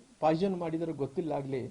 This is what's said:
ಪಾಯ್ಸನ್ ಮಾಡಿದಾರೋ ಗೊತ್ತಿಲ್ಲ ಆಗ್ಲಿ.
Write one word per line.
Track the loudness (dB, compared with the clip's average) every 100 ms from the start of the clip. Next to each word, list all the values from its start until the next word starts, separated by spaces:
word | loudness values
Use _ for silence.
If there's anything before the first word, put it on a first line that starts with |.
| -14 0
ಪಾಯ್ಸನ್ | 2 4 2 0
ಮಾಡಿದಾರೋ | -2 -2 -2
ಗೊತ್ತಿಲ್ಲ | -2 -2 -2 -2
ಆಗ್ಲಿ. | -2 -2 -4 -4